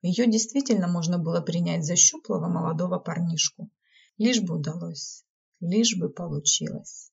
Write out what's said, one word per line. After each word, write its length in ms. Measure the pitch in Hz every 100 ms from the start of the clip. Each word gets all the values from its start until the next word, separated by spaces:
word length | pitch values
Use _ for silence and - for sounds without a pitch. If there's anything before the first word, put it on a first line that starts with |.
Её 300 | 175 180 240
действительно 560 | 220 - 277 277 214 175
можно 320 | 175 165 180
было 220 | 165 170
принять 440 | 165 170 170 170
за 120 | 156 170
щуплого 520 | - 311 - 190 165
молодого 520 | 170 160 160 180 180
парнишку. 680 | - 170 170 165 - - - _ _ _ _ _
Лишь 240 | 220 240
бы 140 | 185
удалось, 720 | 165 151 170 170 165 - - _ _ _ _
лишь 380 | 170 202 233 190
бы 120 | 156
получилось. 1000 | - 175 147 - - 156 - - - -